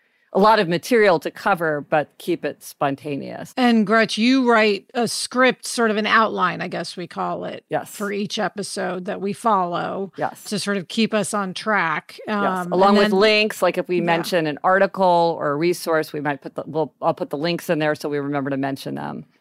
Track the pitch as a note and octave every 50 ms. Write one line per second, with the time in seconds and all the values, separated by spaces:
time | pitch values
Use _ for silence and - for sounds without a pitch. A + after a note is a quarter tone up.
0 | _ _ _ _ _ _ - F#3 G3 G#3+ A3 G#3+ G3 E3 F3 E3 - - B3+ A3+
1 | G#3 G3+ F3 D3+ - F3 - - - G#3+ G3 E3 E3+ D#3+ D3+ D3 C#3+ - E3+ D#3
2 | C#3+ - _ _ - F3 E3+ - - D3 - - - - - _ D3+ C#3 C#3 -
3 | - D3+ C#3+ C3+ C3 B2 A#2 - - - - - B3+ A#3+ A#3 A3 G#3 F3+ A3 A3+
4 | A3 - - G#3+ A3 B3 C4 C4+ B3+ A#3+ A#3 A3 A3 G#3+ G3+ F#3+ - _ - A#3+
5 | A#3+ G3 - - - - - B3 C4 B3+ - - - - - B3+ A#3 A3 G#3 G#3+
6 | G#3+ - G#3 A3+ A3 G#3 G3+ G3 F#3 F3 E3+ E3+ E3+ F3+ - - F3 - - -
7 | F3 E3 - G3 F#3 F3 F3 F3 F3+ - - - - _ D#3 D3 - - - -
8 | G3+ G3+ G#3 G3+ G#3 - - A3 G#3 E3+ - G#3 F#3 - - G#3 F#3 F#3 F3+ F#3
9 | F3+ G3+ F#3 F3+ F#3 G3+ G3+ - - A3+ G#3+ F#3+ F3+ F3 F3 E3+ E3 - - F#3
10 | G3 F3+ - - D3+ - - - - - G#3+ F#3+ - G3+ G3+ G3+ D#3+ - - A3+
11 | A3 - A3 G#3+ F#3+ - - G#3 G3 F#3 F3 - - A3 G#3+ G3 F3 E3 D#3 E3+
12 | - - - - C5+ - G#3+ G3+ G3+ G3 F#3 F#3 F3+ F3 F3+ F3+ G3 G3+ G#3 G#3
13 | G#3 G#3+ G3 F#3+ G#3 A3 G#3+ G#3+ G#3+ G#3+ - - G3 F3 E3+ F#3 E3+ - F3+ F3
14 | E3+ E3+ E3 E3 E3 - G3 F3 D#3+ D3+ D3 - - F3+ F#3 G3 G3 F#3+ - F#3
15 | F#3+ F3+ F3 E3+ E3+ E3+ D#3+ - - D3 C#3+ D3 E3 F3 F3 F3 - E3+ D#3+ D#3
16 | D#3 - - D3+ C#3+ D3+ C#3+ C3+ - E3 - - C3+ - C#3 D#3+ D#3 - - _
17 | - E3 D#3+ - F3+ - - C#3 D3+ E3+ E3+ E3 - - F3 D3+ D#3 D3+ D3+ -
18 | - D#3 D3 C#3+ C#3 C#3+ D3 C#3+ C3+ C#3+ C#3 C3+ C#3 C#3 C#3 - - D3 C3+ C#3+
19 | D3 D3 C#3+ - D3+ - _ _